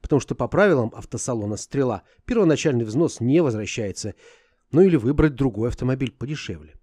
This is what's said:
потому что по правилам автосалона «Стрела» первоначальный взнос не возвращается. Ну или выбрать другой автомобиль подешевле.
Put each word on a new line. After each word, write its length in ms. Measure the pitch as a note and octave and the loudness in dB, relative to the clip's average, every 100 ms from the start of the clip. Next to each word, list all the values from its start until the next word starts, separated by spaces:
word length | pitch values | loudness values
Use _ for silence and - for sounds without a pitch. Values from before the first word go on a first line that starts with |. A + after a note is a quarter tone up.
потому 200 | - D3 | 0 0
что 160 | - - | 0 -4
по 100 | B2 | -2
правилам 460 | D#3 G3+ D3 A2+ | 2 4 4 0
автосалона 600 | - - A#2+ - A#2+ G#2 G#2 | -6 -12 -10 -6 -4 -4 -6
«Стрела» 460 | - C#3 C3 G2+ _ _ | -6 -2 -2 -2 _ _
первоначальный 600 | - A#3 F#3 D3 E3 B2 | -4 2 4 4 2 0
взнос 340 | A2+ A2+ E3 - | -2 0 0 0
не 240 | A#2 D#3 | 2 2
возвращается. 720 | D#3 A2 G2+ - G#2 F2+ G#2+ - - _ _ _ _ | 2 -2 -6 -6 -6 -6 -10 -12 -20 _ _ _ _
Ну 80 | C#3+ | 4
или 160 | F#3+ E3 | 6 6
выбрать 380 | A2+ D3 D#3 | 2 2 2
другой 340 | B2 C3+ G2+ A#2 | 2 -2 0 -4
автомобиль 420 | - B2+ C3 C3 | -2 -2 -2 -4
подешевле. 640 | - B2 D3+ - E2+ D2+ - | -8 -10 -10 -10 -12 -14 -20